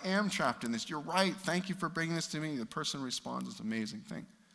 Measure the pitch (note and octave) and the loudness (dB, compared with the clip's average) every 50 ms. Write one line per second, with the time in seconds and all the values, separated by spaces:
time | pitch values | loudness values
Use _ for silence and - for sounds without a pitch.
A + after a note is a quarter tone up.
0 | - F#3 F#3+ G3+ G#3+ G3 - - D#3+ B2+ A#2+ - A#2+ A#2 A#2 A2+ - - D#3 D3+ | 0 2 2 4 4 2 2 4 4 4 4 2 0 0 0 0 -2 -2 -4 -4
1 | D3+ D#3+ E3+ F#3 G3 F#3 D#3 - - D#3 E3 F3+ F#3 - F3 - F3 D#3+ E3+ E3 | -4 2 4 6 6 6 4 2 0 2 2 2 2 0 -2 -2 -2 -2 0 0
2 | E3 E3 E3 E3 D#3 - - D3+ D#3 D#3 D3+ B2+ A2+ A2+ - D#3 D3+ - - C#3+ | 0 2 0 0 0 -2 -2 -2 -2 -2 -2 -2 -4 -2 -2 -2 -2 -2 -2 -2
3 | C3+ B2 A#2+ - - B2+ B2 B2 B2+ B2+ A2 F#2+ A2+ A2 A2 A2+ A2 G#2+ G#2+ G#2+ | -4 -4 -4 -4 -4 -4 -4 -4 -4 -6 -6 -6 -4 -2 0 0 0 -2 -4 -8
4 | - - - - - - - _ - _ | -10 -8 -8 -8 -10 -12 -16 _ -20 _